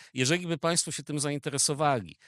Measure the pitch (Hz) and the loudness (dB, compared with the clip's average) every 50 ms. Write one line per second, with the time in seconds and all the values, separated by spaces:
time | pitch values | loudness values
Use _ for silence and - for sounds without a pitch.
0 | - - - 131 127 123 165 180 180 170 170 143 - 165 175 170 - 165 - - | -20 -6 -2 0 2 2 2 2 0 -2 -2 0 0 0 2 0 0 -2 -4 -8
1 | 143 - 147 147 139 147 147 139 - 156 135 135 - - 147 135 156 147 139 120 | -6 -6 -4 -2 -2 -2 -2 -4 -4 -4 -2 0 0 0 2 2 2 2 2 2
2 | 95 82 - _ _ | -2 -6 -12 _ _